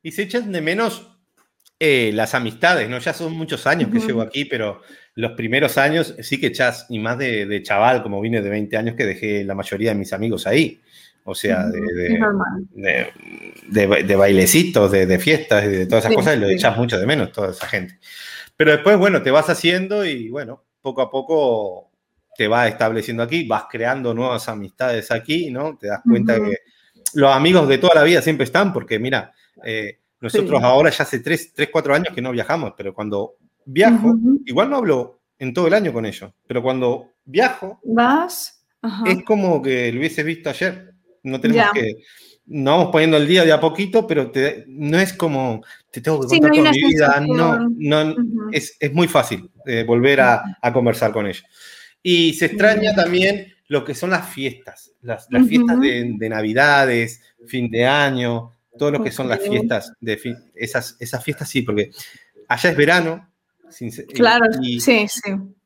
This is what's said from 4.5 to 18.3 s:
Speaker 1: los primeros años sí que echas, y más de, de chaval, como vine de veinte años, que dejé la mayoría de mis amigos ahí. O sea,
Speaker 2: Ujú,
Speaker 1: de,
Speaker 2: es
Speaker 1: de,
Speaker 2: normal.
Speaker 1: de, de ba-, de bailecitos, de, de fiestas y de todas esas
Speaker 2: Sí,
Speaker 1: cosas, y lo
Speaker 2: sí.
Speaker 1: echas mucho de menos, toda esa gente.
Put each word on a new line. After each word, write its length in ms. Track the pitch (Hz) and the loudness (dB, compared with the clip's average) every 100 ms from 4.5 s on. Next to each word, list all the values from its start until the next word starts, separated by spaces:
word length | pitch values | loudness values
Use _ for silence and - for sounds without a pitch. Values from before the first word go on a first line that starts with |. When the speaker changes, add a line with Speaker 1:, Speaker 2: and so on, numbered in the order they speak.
| 127 104 98 _ - _ | -4 -6 -8 _ -20 _
Speaker 1:
los 180 | - 113 | -8 -8
primeros 440 | - 113 131 143 139 | -6 -2 0 0 2
años 360 | 143 160 - - | 2 0 -2 -8
sí 180 | 117 139 | -8 -4
que 60 | 135 | -4
echas, 380 | - 123 117 - | 0 -2 -2 -10
y 100 | 113 | -6
más 200 | 113 123 | -4 -4
de, 280 | 135 107 101 | -4 -4 -4
de 160 | 104 | -6
chaval, 400 | - 101 117 127 | -2 2 4 2
como 180 | 113 101 | -2 -6
vine 200 | 113 117 | -2 -2
de 100 | 101 | -2
veinte 260 | 104 104 110 | -4 -4 -4
años, 180 | 113 117 | -4 -4
que 80 | |
dejé 400 | 107 92 110 104 | -4 -4 -4 -4
la 100 | 98 | -4
mayoría 360 | 98 98 98 110 | -8 -8 -4 -2
de 60 | 104 | -2
mis 160 | 92 | -6
amigos 340 | 95 113 98 95 | -6 -4 -4 0
ahí. 340 | 127 151 - _ _ _ _ | 0 0 -6 _ _ _ _
O 100 | - | -14
sea, 320 | 95 104 92 110 | -6 -2 -2 -2
Speaker 2:
Ujú, 60 | |
Speaker 1:
de, 320 | 104 104 87 | -6 -6 -4
Speaker 2:
es 80 | 87 | -2
Speaker 1:
de, 60 | 220 | 0
Speaker 2:
normal. 460 | 214 202 185 190 190 | 0 -2 -6 -8 -12
Speaker 1:
de, 420 | - 98 64 50 - 50 50 50 50 - | -6 -4 -2 -4 -12 -20 -20 -20 -20 -2
de 180 | 104 98 | 2 4
ba-, 160 | 95 | 2
de 140 | 95 98 | 2 4
bailecitos, 760 | 98 98 90 160 180 139 101 | 6 6 6 4 4 4 4
de, 140 | 98 | 4
de 140 | 92 92 | 4 2
fiestas 460 | 143 151 - 104 | 2 0 2 2
y 40 | 104 | 2
de 180 | 95 92 | -2 2
todas 180 | 113 | 2
esas 80 | - | 2
Speaker 2:
Sí, 40 | 214 | 2
Speaker 1:
cosas, 200 | 190 139 | 2 2
y 40 | |
lo 80 | 101 | 0
Speaker 2:
sí. 60 | |
Speaker 1:
echas 200 | 92 117 104 | 2 2 0
mucho 220 | 120 101 | -2 -2
de 60 | 104 | 0
menos, 260 | 151 95 | 0 -2
toda 180 | - 95 | -4 -6
esa 160 | 87 - | -6 -8
gente. 320 | 101 92 - - - - | -8 -8 -16 -20 -20 -18